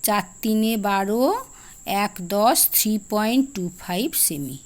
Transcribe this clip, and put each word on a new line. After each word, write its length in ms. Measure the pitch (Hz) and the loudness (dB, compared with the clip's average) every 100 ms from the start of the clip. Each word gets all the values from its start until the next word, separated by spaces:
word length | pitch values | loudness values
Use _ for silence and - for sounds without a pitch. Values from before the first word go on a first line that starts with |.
চার 200 | - 208 190 - | 0 -2 -2 -6
তিনে 360 | 220 220 220 226 | -2 2 2 0
বারো, 460 | 202 196 196 226 262 453 539 - - - - | 0 0 0 2 2 0 -6 -18 -20 -16 -6
এক 280 | 196 202 - | -2 -2 -4
দশ, 360 | 175 202 220 320 - | -4 2 4 4 2
থ্রি 200 | - 214 214 - | 0 0 -2 -2
পয়েন্ট 340 | 208 214 247 269 | -2 2 2 0
টু 100 | - 180 - | -2 -6 -8
ফাইভ 280 | - 180 269 - | -6 -4 -2 0
সেমি। 420 | - 151 139 135 | -2 -2 -8 -10